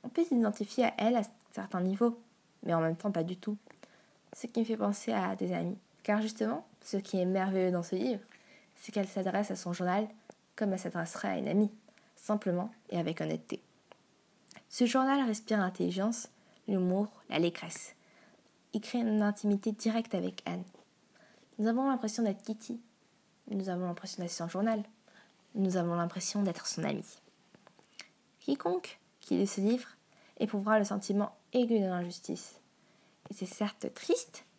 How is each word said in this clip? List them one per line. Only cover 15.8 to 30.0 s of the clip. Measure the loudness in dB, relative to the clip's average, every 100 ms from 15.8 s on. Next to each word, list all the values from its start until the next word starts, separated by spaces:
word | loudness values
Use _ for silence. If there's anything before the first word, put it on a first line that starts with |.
| -2 2 0 -2 -6 _ _ -14 0
l'humour, | 2 4 2 0 -4 -4
l'allégresse. | 2 2 0 -6 -6 -6 -12 _ -20 -20 -20 _ _ _
Il | -6
crée | -2 0
une | 2 4
intimité | 2 2 0 2 0
directe | 0 0 0 -2
avec | -2 -2 -4
Anne. | -6 -6 -8 -16 -20 _ _ _ -20 -20 _ -2
Nous | 0
avons | 2 2
l'impression | 0 -2 0
d'être | 0 0
Kitty. | -6 -8 -8 -12 -12 _ _ _ _ _ -6
Nous | -4 -2
avons | -2 -2
l'impression | -4 -8 -8
d'être | -6
son | -4 -4
journal. | 0 0 0 -4 _ _ -20 -20 _ _
Nous | 0 2 2
avons | 2
l'impression | 0 0 -2 -2 0
d'être | 0 0 -6
son | -2
amie. | -2 -2 -6 -16 _ _ _ -20 -20 _ -20 -20 -20 _ _ _
Quiconque | -2 -2 0 -2 -4 -18 _ _
qui | -2 2
lit | 2
ce | 2
livre | 2 2 -2 -20